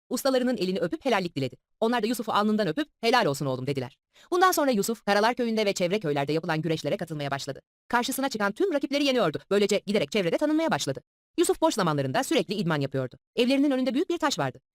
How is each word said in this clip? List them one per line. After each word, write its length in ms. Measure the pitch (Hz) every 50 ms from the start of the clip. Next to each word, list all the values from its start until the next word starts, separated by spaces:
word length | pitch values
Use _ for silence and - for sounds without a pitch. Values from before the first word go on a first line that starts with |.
| _ _
ustalarının 480 | - 247 - 277 262 254 254 247 262 -
elini 220 | 185 185 185 180
öpüp 260 | 170 170 - - -
helallik 300 | 185 190 196 185 175 -
diledi. 200 | - 135 127 - - _ _ _ _
Onlar 240 | - 226 247 240 208
da 40 | 214
Yusuf'u 240 | 247 - 233 226
alnından 360 | - - 208 214 214 214 214 170
öpüp 200 | 156 - 311 - _ _
"Helal 240 | - 233 240 247 226
olsun 200 | 156 139 - 151
oğlum." 220 | 139 131 127 127 135
dediler. 300 | 143 135 127 123 - _ _ _ _ - - _
Bundan 200 | 339 359 359 370
sonra 200 | 349 339 302 269
Yusuf 340 | 254 196 196 - 233 - _
Karalar 300 | - 202 202 208 226 254
köyünde 300 | - 247 233 220 220 220
ve 80 | 202 190
çevre 260 | - 185 175 185 214
köylerde 340 | 214 160 147 143 143 139 151
yapılan 280 | 160 - 180 160 156
güreşlere 360 | 156 170 160 156 - 147 170 208
katılmaya 340 | 185 165 165 151 143 139
başladı. 300 | 135 139 - - 135 135 - _ _ _ _ _
Karşısına 420 | - 240 240 - 254 - 269 277
çıkan 220 | - 214 208 202
tüm 220 | 202 - 349 403 320
rakipleri 300 | 277 285 294 269 285 302
yeniyordu. 360 | 277 254 247 208 165 147 - - _
Böylece 300 | 196 202 208 196 202 190 -
giderek 260 | - 202 208 - -
çevrede 260 | - 220 190 165 175 311
tanınmaya 340 | 302 302 311 311 330 311
başladı. 300 | 202 147 - - 131 - - _ _ _ _ _ _ -
Yusuf 240 | 349 339 381 -
boş 120 | - 330 -
zamanlarında 500 | - 190 165 151 143 139 131 131 196 269
sürekli 300 | - 330 269 - - 240
idman 280 | 196 202 170 156 147
yapıyordu. 340 | 139 135 - 135 131 123 - - _ _ _
Evlerinin 360 | - 247 240 269 269 277 302
önünde 220 | 269 254 262 269 220
büyük 160 | 262 359 -
bir 80 | 349 339
taş 220 | - 294 - -
vardı. 200 | 147 131 - - - _ _